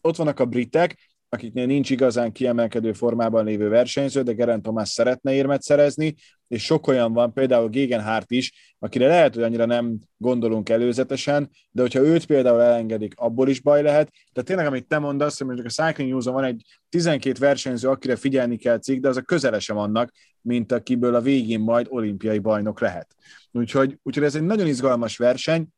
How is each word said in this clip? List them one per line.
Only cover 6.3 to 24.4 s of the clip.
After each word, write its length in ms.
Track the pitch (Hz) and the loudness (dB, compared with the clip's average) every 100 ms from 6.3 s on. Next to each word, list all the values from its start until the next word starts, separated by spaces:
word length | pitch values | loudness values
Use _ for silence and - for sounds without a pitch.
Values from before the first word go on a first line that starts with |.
| _ _ | _ _
és 160 | 117 | -8
sok 220 | - 160 151 | 0 0 2
olyan 260 | 131 117 | 2 2
van, 200 | 113 120 | 2 0
például 360 | 113 135 123 117 | 0 2 2 2
Gegenhardt 640 | 117 135 120 107 110 101 | 0 0 -2 -2 -4 -2
is, 440 | 123 131 _ _ _ | -2 -2 _ _ _
akire 280 | 120 127 127 | -6 0 4
lehet, 280 | 175 151 | 6 4
hogy 80 | 113 | 2
annyira 220 | 117 117 | -4 0
nem 340 | 117 120 120 110 _ _ | 0 0 -2 -6 _ _
gondolunk 520 | 120 123 113 110 101 | -2 0 0 -2 0
előzetesen, 800 | 113 120 120 131 135 - 143 143 _ _ | 0 0 0 -2 -4 -2 -2 -2 _ _
de 100 | 113 | -2
hogyha 200 | 123 131 | 0 4
őt 260 | 143 165 160 | 4 4 2
például 360 | 147 123 117 | 2 4 6
elengedik, 520 | 120 120 113 110 104 - | 6 4 0 -4 -6 -4
abból 320 | 117 113 131 | -6 0 0
is 120 | 131 | 2
baj 220 | 147 147 | 4 4
lehet. 300 | 147 147 151 _ _ | 4 2 0 _ _
De 100 | - | -10
tényleg, 240 | 123 185 151 | -4 -2 -2
amit 200 | 131 123 | -4 -2
te 120 | 156 | -2
mondasz, 400 | 147 143 147 - | -2 -2 -2 -4
hogy 80 | 135 | -8
mondjuk 200 | 123 117 | -8 -10
a 40 | |
Cycling 400 | 117 160 151 135 | -2 -2 -2 -4
News-on 240 | 131 120 | -2 -2
van 100 | 131 | -2
egy 200 | 131 120 _ _ _ | -2 -4 _ _ _
tizenkét 500 | 175 170 143 131 120 | -2 0 0 -2 0
versenyző, 500 | 139 139 - 123 127 | 2 2 -2 -4 -2
akire 280 | 131 127 117 | -2 -2 -2
figyelni 400 | 139 135 120 117 | 0 0 0 -2
kell 220 | 123 117 | 0 0
cikk, 220 | - 135 | 0 -2
de 80 | 135 | 0
az 80 | 127 | -2
a 60 | |
közele 360 | 131 175 139 107 | -2 0 0 -2
sem 180 | - 104 | -4 -4
annak, 360 | 104 110 120 _ _ _ | -2 -2 -2 _ _ _
mint 320 | 117 120 110 | -4 -4 -2
akiből 420 | 120 - 127 123 | -4 -2 0 2
a 60 | 120 | 2
végén 400 | 123 139 113 113 | 2 0 0 -2
majd 260 | 110 117 117 | 0 0 0
olimpiai 480 | 127 110 98 110 107 | -4 -4 -4 -2 -2
bajnok 420 | 101 107 107 107 | 0 -2 -2 -4
lehet. 340 | 110 90 80 _ _ - _ | -4 -4 -14 _ _ -20 _
Úgyhogy, 460 | 120 117 139 135 135 | -6 -2 0 0 -2
úgyhogy 220 | - 131 | -8 -2
ez 100 | 147 | -2
egy 80 | 147 | 0